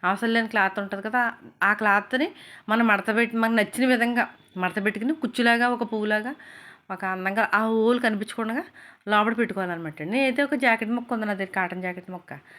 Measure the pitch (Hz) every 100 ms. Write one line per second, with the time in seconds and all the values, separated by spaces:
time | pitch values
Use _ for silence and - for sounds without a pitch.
0 | 180 196 233 226 220 220 190 190 196 196
1 | 208 247 240 - - _ 196 208 214 202
2 | 208 254 330 - - - - 220 233 202
3 | 202 214 233 226 226 226 208 - 254 247
4 | 233 240 - - _ 185 180 196 202 208
5 | 233 311 - - 240 233 247 240 233 220
6 | 214 214 226 294 - - - - _ 190
7 | 190 185 185 196 214 208 220 226 220 247
8 | 240 208 214 - 220 240 370 - - -
9 | - 208 214 233 233 196 185 170 160 151
10 | 156 233 269 254 285 294 247 226 214 240
11 | 240 233 214 196 190 190 180 180 180 180
12 | 180 180 - 143 -